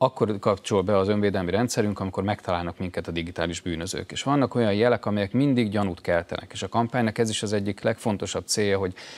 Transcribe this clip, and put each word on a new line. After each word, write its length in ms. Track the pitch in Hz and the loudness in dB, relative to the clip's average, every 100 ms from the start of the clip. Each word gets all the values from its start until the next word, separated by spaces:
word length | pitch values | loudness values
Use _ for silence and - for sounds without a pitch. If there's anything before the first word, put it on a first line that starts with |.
akkor 380 | 131 - 107 101 | 0 2 0 2
kapcsol 440 | 113 98 - 101 | 0 0 2 2
be 160 | 92 98 | 4 4
az 100 | 95 | 4
önvédelmi 420 | 104 101 95 87 | 4 2 2 2
rendszerünk, 500 | 98 123 - 104 98 | 2 2 2 0 0
amikor 220 | 95 95 | -2 -2
megtalálnak 560 | 98 101 - 87 85 - | -2 -2 -2 -2 -4 -6
minket 300 | 92 87 85 | -6 -4 -4
a 20 | |
digitális 500 | 85 85 90 85 82 | -4 -4 -4 -4 -2
bűnözők. 520 | 90 82 90 - - | -4 -4 -4 -6 -8
És 100 | - | -6
vannak 320 | 135 143 123 | 0 2 2
olyan 180 | 123 110 | 2 2
jelek, 320 | 101 120 117 110 | 4 4 2 0
amelyek 260 | 104 98 | 0 0
mindig 360 | 123 143 123 107 | 2 2 2 2
gyanút 300 | 104 98 87 | 0 -2 -2
keltenek, 500 | - 85 85 - - | 0 0 0 -8 -10
és 100 | - | -10
a 60 | 98 | -4
kampánynak 500 | 113 117 131 110 107 | -2 0 0 0 2
ez 100 | 113 | 0
is 140 | 107 | -2
az 100 | 104 | -2
egyik 280 | 107 101 98 | -2 -2 -2
legfontosabb 640 | 117 113 117 98 98 - - | -2 0 -2 -2 -2 -6 -2
célja, 320 | - 101 98 | 0 2 2
hogy 160 | 92 - - | 0 -6 -14